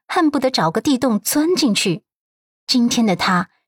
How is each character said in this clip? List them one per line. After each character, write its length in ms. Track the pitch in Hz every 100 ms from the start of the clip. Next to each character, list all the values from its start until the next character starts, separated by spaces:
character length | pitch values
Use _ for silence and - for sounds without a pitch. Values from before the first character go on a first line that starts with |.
| -
恨 220 | 370 320
不 80 | 285
得 140 | 262
找 180 | 262 165
个 100 | 160
地 180 | 311 254
洞 220 | 269 208
钻 360 | - 302 320 370
进 180 | 277
去。 300 | 202 196 165 _ _ _ _ _ _ -
今 200 | 254 240
天 160 | 240 220
的 100 | 180
他 340 | - 180 - _